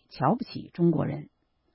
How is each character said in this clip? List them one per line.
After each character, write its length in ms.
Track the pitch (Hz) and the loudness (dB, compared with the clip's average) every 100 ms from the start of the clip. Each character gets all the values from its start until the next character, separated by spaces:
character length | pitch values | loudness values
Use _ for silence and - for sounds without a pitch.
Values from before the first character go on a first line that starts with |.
| _ | _
瞧 240 | - 131 | -2 0
不 100 | 160 | 0
起 280 | - - - | -4 -12 -12
中 160 | - 170 | 0 2
国 160 | 151 - | 2 -2
人。 240 | 147 151 _ _ _ _ | -4 -10 _ _ _ _